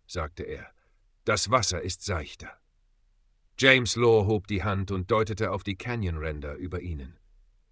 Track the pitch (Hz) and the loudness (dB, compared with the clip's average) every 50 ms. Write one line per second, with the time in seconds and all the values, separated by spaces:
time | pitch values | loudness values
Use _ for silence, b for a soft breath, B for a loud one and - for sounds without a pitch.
0 | _ - - - 67 76 - - - - 73 - - - _ _ _ _ _ _ | _ -10 -6 -6 -6 -6 -8 -10 -10 -8 -10 -10 -12 -16 _ _ _ _ _ _
1 | _ _ _ _ - - 107 101 - 101 123 127 110 - 92 82 76 92 - - | _ _ _ _ -2 0 0 0 2 2 2 2 2 2 -2 -2 -4 -6 -6 -6
2 | - 101 95 80 71 - - - - - - _ _ _ _ _ _ _ _ _ | -4 -4 -4 -4 -6 -8 -12 -16 -16 -16 -18 _ _ _ _ _ _ _ _ _
3 | _ _ _ _ _ _ _ _ _ _ _ - 131 135 131 131 123 104 - 120 | _ _ _ _ _ _ _ _ _ _ _ 4 6 6 6 6 4 2 2 4
4 | 120 117 113 110 101 101 110 101 95 - 104 92 82 104 101 101 98 95 98 92 | 6 6 6 6 6 4 2 2 0 -2 -2 -2 0 -2 -2 -2 -2 -2 -4 -4
5 | 90 - 113 107 110 104 107 92 107 101 98 101 - 101 98 - - 123 120 117 | 0 0 2 2 2 0 -2 -2 -2 -2 -2 -4 -4 -6 -6 -6 -6 -6 -4 -2
6 | 104 87 82 78 78 80 76 73 73 73 71 - - 87 92 90 90 90 80 71 | -2 -2 -2 -4 -4 -4 -6 -6 -8 -8 -8 -8 -8 -8 -6 -6 -6 -6 -8 -8
7 | 67 65 - _ _ _ _ _ _ _ _ _ _ _ | -8 -12 -16 _ _ _ _ _ _ _ _ _ _ _